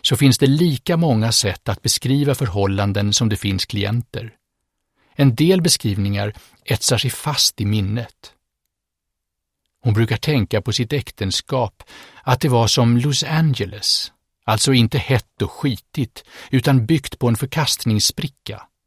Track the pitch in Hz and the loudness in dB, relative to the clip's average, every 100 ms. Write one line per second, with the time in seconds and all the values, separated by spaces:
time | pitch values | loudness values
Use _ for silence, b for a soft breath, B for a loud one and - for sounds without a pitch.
0 | - 131 139 123 135 147 175 135 - 165 | -2 2 4 4 4 4 2 0 -2 0
1 | 165 110 113 113 101 87 - 101 - - | 2 2 2 0 0 -4 -6 -4 -2 -2
2 | 120 139 143 131 127 98 98 98 101 98 | 0 0 2 0 -2 0 0 0 0 0
3 | 101 101 113 101 104 95 - 98 101 117 | 0 0 0 0 -2 -4 -4 -4 -2 -2
4 | 123 113 113 - _ _ _ _ _ _ | -4 -10 -12 -16 _ _ _ _ _ _
5 | _ - 139 113 160 190 156 - 113 98 | _ 2 2 4 4 4 2 0 -2 -2
6 | 101 101 104 - b b - 110 - 113 | -2 -2 -4 -8 b b -4 -2 0 0
7 | 131 - - 143 - - 101 107 95 110 | -2 -6 -6 -2 -2 -2 -2 -2 -2 -4
8 | 117 _ - _ _ _ _ _ _ _ | -8 _ -20 _ _ _ _ _ _ _
9 | _ _ _ _ _ _ _ _ 117 107 | _ _ _ _ _ _ _ _ 0 2
10 | 113 113 - 147 101 107 98 107 117 143 | 2 0 0 0 0 -2 -2 -4 -2 -4
11 | - - 101 - - 135 110 - - B | -6 -6 -4 -4 -4 -4 -4 -6 -20 B
12 | B B - 127 156 123 113 - 117 120 | B B -2 0 2 2 2 2 4 4
13 | 135 135 147 156 160 127 98 101 - - | 2 -2 0 0 2 0 -4 -6 -4 -4
14 | - _ _ _ - 110 - 131 113 131 | -4 _ _ _ -4 0 2 4 4 0
15 | - 131 - - - - 151 110 - - | 0 0 -2 -6 -6 -2 -4 -4 -8 -6
16 | 123 - - B B 131 131 135 110 160 | -6 -8 -20 B B 0 4 2 4 0
17 | - - 120 117 135 - 143 - - 107 | -2 -4 -2 0 -2 -2 -2 -2 0 0
18 | - - 151 _ - 98 - _ | 0 -2 -8 _ -16 -16 -18 _